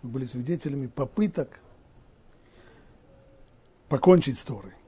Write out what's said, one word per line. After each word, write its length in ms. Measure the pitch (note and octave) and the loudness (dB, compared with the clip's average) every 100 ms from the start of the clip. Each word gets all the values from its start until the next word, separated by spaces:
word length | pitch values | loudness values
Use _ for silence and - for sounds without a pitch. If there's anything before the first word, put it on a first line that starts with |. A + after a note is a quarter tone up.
мы 80 | B2+ | -10
были 140 | C3 | -8
свидетелями 640 | B2 B2 B2 E3+ D#3 C#3 B2+ | -8 -8 -6 -4 -4 -6 -6
попыток 720 | - C#3 - G#3 E3 C3+ - - - - - - - - - - - - - - - - - - - - - - _ - | -6 -4 0 0 -2 -6 -10 -20 -20 -20 -20 -20 -20 -20 -20 -20 -20 -20 -20 -20 -20 -20 -20 -20 -20 -20 -20 -20 _ -4
покончить 500 | C#3 F3+ F3+ C#3+ A2+ | 4 8 6 6 -4
с 40 | |
Торой 300 | - G#2+ F#2 - | -8 -12 -14 -20